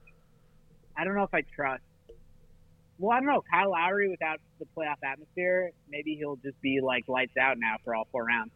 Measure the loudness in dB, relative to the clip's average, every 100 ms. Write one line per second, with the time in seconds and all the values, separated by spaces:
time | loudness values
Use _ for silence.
0 | -20 -20 _ -20 -20 -20 -20 -20 -12 -4
1 | -2 0 0 0 -2 -2 -2 -4 -8 _
2 | -20 -20 -20 -20 -20 -20 -20 -20 _ -4
3 | 2 2 4 2 2 2 4 2 2 2
4 | 0 0 -4 -6 -10 -18 -12 -6 -4 -4
5 | -6 -8 -10 -2 2 2 0 -6 -12 -8
6 | -6 -4 -4 -6 -8 -4 0 2 2 0
7 | 0 -2 0 2 2 2 0 -2 -4 -4
8 | -4 -4 0 -2 -2